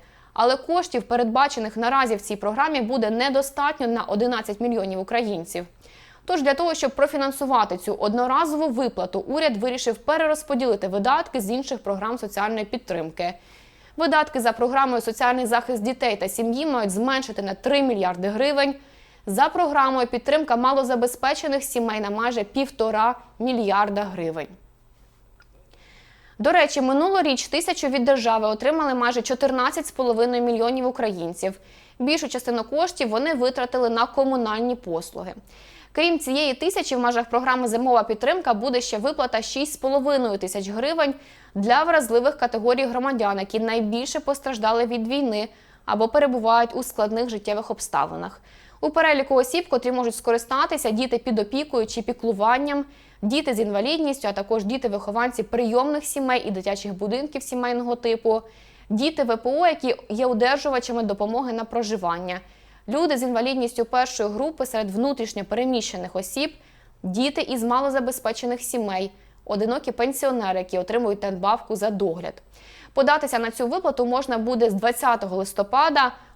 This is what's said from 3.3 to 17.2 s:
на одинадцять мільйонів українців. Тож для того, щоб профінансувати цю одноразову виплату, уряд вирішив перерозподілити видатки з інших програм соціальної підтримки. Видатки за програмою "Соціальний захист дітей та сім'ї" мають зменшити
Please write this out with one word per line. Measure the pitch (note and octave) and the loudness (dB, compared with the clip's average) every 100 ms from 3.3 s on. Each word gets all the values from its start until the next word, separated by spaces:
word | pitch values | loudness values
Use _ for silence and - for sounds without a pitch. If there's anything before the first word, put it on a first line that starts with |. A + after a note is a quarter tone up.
| C4+ C#4 - C#4+ D4+ A#3+ | 0 -2 -2 -2 0 -2
на | A#3 | -2
одинадцять | - G3+ B3 A#3 G#3+ G3+ | -2 0 0 -2 -4 -4
мільйонів | A#3+ A3+ G3 F#3+ | -2 -2 -2 -4
українців. | F#3+ A#3 A3+ F#3 E3+ F3 F3 _ - - - - | -2 -2 -2 -4 -6 -8 -10 _ -20 -20 -20 -12
Тож | - F4+ | -2 0
для | C#4 | 2
того, | C#4 E4+ | 2 0
щоб | D#4 C4+ | 0 -2
профінансувати | - C#4+ D4 C#4 C4+ C4+ B3+ G#3 F3+ | 2 0 0 -2 -2 0 2 2 -2
цю | - | -4
одноразову | - G#3 A#3 B3+ C4+ E4 D4 D#4 | -2 0 0 2 2 2 0 0
виплату, | A#3 B3 - F3+ G3 | 0 -2 -2 -4 -4
уряд | G3 C#4+ D#4 G#3 | -4 0 0 0
вирішив | B3 B3+ B3 G#3+ | -2 -2 -2 -2
перерозподілити | - D#4+ D#4+ D4+ - C4+ B3+ G3+ G3+ | 0 2 2 0 -2 0 2 0 0
видатки | G3 G#3+ D4 E4+ C4 | 0 2 2 0 -4
з | G3 | -2
інших | B3 C4+ B3 | -4 -4 -6
програм | - G3 G#3+ A#3+ | -4 -4 -4 -6
соціальної | G#3 G3+ G#3 A3+ | -6 -4 -2 -2
підтримки. | G#3 A#3 - E3+ D#3+ - F3 F#3+ - - - - - - | -4 -6 -6 -6 -6 -6 -6 -6 -16 -20 -20 -20 -12 -2
Видатки | E4 D#4 D4+ C4 | 2 2 2 0
за | A3+ | 0
програмою | A#3 A#3+ C4+ C4+ A#3+ | 2 2 2 2 2
"Соціальний | - A3+ B3 B3+ A#3+ | -2 0 2 2 2
захист | A#3 A#3+ A#3+ | 0 0 -2
дітей | G#3+ B3+ B3 G#3 | -2 0 0 0
та | F#3+ | -2
сім'ї" | - A3+ A#3+ D#4 | -2 -2 0 0
мають | B3+ G#3 | 0 0
зменшити | F#3 B3 C4+ | 0 0 0